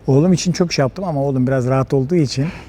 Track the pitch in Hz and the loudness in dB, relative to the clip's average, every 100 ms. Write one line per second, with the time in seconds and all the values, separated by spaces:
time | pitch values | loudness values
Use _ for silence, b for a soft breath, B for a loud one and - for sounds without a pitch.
0 | - 135 175 175 180 160 175 - 135 - | 0 2 4 2 0 0 -2 0 -2 -2
1 | 190 143 139 131 127 135 123 131 127 143 | -6 -4 -2 0 0 0 0 0 0 0
2 | 131 175 135 - 151 B | 0 0 0 -2 -4 B